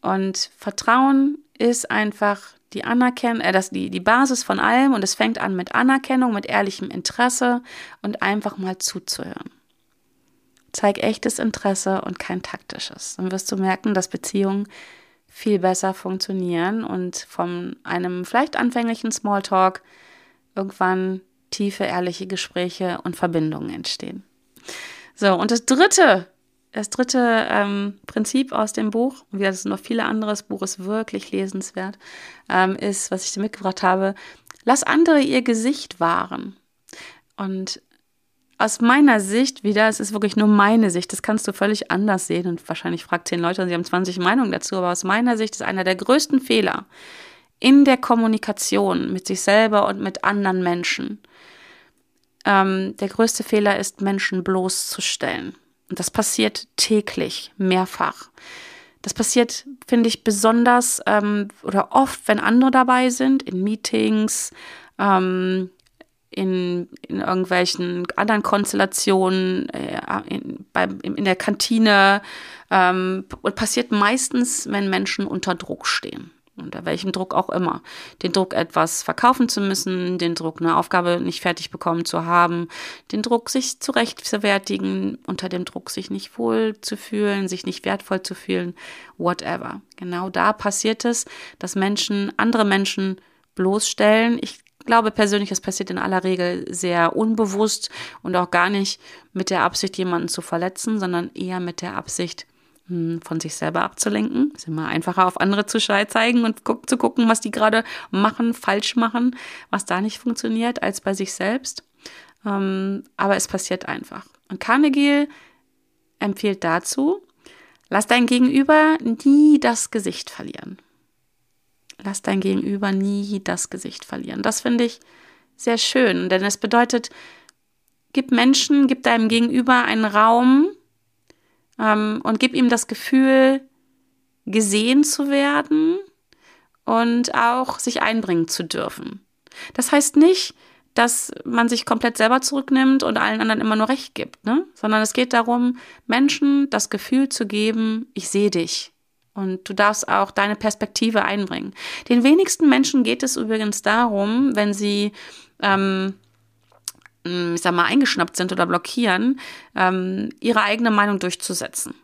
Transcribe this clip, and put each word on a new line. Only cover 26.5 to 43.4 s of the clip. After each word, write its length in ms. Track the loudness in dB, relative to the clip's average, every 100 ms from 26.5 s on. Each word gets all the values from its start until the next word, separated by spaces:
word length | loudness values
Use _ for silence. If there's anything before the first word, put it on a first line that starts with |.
| _ _
das 180 | -8 -8
dritte, 580 | -2 0 2 2 2 2
ähm, 500 | 0 0 -2 -4 -8 -8
Prinzip 460 | -4 -2 0 -2
aus 220 | -2 -2
dem 180 | -2 -2
Buch, 320 | 0 -2 -4 _
und 80 | -4
wie 0 |
gesagt, 160 | -2 -2
es 80 |
sind 80 | -6
noch 80 | -6
viele 260 | -4 -2 -2
andere, 260 | -2 -2
das 120 | -6
Buch 180 | -6 -8
ist 220 | -8 -8
wirklich 480 | -6 -6 -4 -8 -6
lesenswert, 680 | -6 -4 -6 -8 -8 -10 -12 -20 -20 -20 -20 _
ähm, 280 | 0 0 0
ist, 340 | -4 -4 -4
was 160 | -6 -6
ich 60 |
dir 80 | -6
mitgebracht 420 | -6 -4 -6 -2
habe, 320 | 0 2 0 -4 -14 -20 _ -8 0
lass 180 | 2
andere 360 | 4 4 6 6
ihr 220 | 4 2
Gesicht 580 | 2 0 0 -2 -8 -2
wahren. 560 | 0 0 -2 -8 -10 -16 _ _ _ -20 -20 -20 _ -8
Und 440 | -6 -6 -6 -10 _ _ _ _ _ _ _ _
aus 220 | 0 2
meiner 380 | 4 6 8 6
Sicht 440 | 2 0 0 0
wieder, 240 | 0 4 4
es 120 | 2
ist 120 | -4
wirklich 240 | -2 0 2
nur 120 | 4
meine 440 | 6 6 6 4
Sicht, 200 | 0 -4
das 100 | -8
kannst 260 | -2 -2 -2
du 60 |
völlig 360 | -2 0 -2 -2
anders 360 | 0 2 0 0
sehen 180 | -2 -2
und 220 | -6 -6
wahrscheinlich 380 | -8 -6 -6 -4
fragt 240 | -6 -4
zehn 100 |
Leute 220 | -2